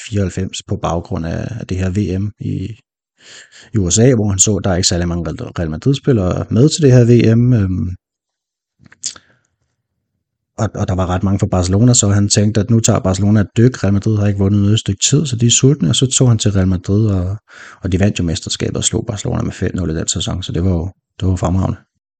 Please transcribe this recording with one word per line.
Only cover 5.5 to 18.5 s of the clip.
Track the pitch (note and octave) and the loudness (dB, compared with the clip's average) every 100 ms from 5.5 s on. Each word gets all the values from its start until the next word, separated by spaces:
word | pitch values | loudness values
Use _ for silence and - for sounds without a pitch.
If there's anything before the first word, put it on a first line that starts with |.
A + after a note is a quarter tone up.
| - | -6
Real | E2 | -6
Madrid-spillere | D#2 C3+ C#3 D3 A2+ F2+ F2+ G2 | -4 -2 0 0 2 0 -2 0
med | G#2 D3+ | 2 2
til | - | 4
det | C#3+ | 4
her | B2+ A#2 | 6 6
V | A#2+ A2 A#2 | 6 4 4
M. | B2 | 4
Øhm, | A#2 F#2+ F#2 F#2 F2+ _ _ _ _ _ _ _ _ _ _ - - _ _ _ _ _ _ _ _ _ _ _ _ _ - | 2 0 -2 -4 -8 _ _ _ _ _ _ _ _ _ _ -12 -12 _ _ _ _ _ _ _ _ _ _ _ _ _ -4
og, | A2+ - | -4 -2
og | G2+ | -2
der | F#2 | -2
var | F2+ | -2
ret | F2+ | 0
mange | G2 G2 | 0 0
fra | F#2+ | 0
Barcelona, | F2+ F2+ G2+ B2 | 0 2 2 4
så | A#2+ G2+ | 4 2
han | G2+ G2+ | 2 2
tænkte, | G#2+ G#2 G#2 | 2 2 2
at | G2 | 2
nu | A2+ | 2
tager | A2 F#2+ | 2 0
Barcelona | F#2+ F#2+ G2+ G#2+ | 0 0 2 2
et | F#2+ A2+ | 2 2
dyk. | B2+ B2 | 2 2
Real | G2 | 0
Madrid | G2+ A2+ G#2+ | 0 0 0
har | G2+ | 0
ikke | G2 | 0
vundet | G2 G#2 | 2 2
noget | G2+ A2 | 2 2
stykke | - G2 - | 0 -2 0
tid, | D3 D3 | 0 0
så | A2+ | 0
de | A#2+ | 2
er | |
sultne, | A#2+ C3+ D3+ D#3 | 4 4 4 0
og | - | 0
så | C3 | 0
tog | - B2+ | 2 2
han | A2 | 2
til | G#2 | 2
Real | G2 F#2 | 0 0
Madrid, | F2+ - G2+ A2 | 0 0 0 2
og, | F#2+ F2+ G#2 _ - - - | 0 -2 -6 _ -20 -20 -10
og | - | -2
de | F2 | 0
vandt | G2+ - | 0 0
jo | |
mesterskabet | E2+ - - | -2 -4 -6